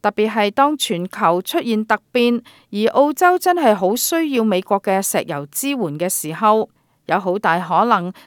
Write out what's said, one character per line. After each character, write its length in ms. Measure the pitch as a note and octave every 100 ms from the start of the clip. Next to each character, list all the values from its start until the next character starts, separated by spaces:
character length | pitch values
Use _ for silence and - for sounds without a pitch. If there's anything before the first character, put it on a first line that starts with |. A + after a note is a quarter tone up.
特 80 | G#3
別 200 | G#3 G#3+
係 200 | G#3+ G#3
當 260 | G#3 C#4+ D4+
全 320 | - F3 F3+
球 340 | - F#3+ F3
出 180 | - A#3+
現 240 | A#3 G#3+
突 100 | A3 G#3 _
變， 300 | B3 A#3+ A#3+ - _ _
而 80 | G3+ A3
澳 200 | - D4
洲 260 | D4 F4+ F4+
真 180 | F#4 F4
係 180 | C4
好 220 | G#3 F#3 A#3+
需 360 | - E4 D#4
要 120 | C4
美 160 | A3 F#3
國 200 | - G3
嘅 180 | G3+ F#3+
石 220 | G3 F#3 -
油 200 | D3 C#3+
支 240 | - C#4
援 80 | C#4 F3 D3
嘅 100 | F3+
時 240 | - D3+
候， 360 | D#3+ A3 A3 - _ _ _ -
有 120 | F3
好 180 | F#3 F#3+
大 220 | - E3+
可 280 | E3+ E3+ A#3
能 260 | G#3 F3 -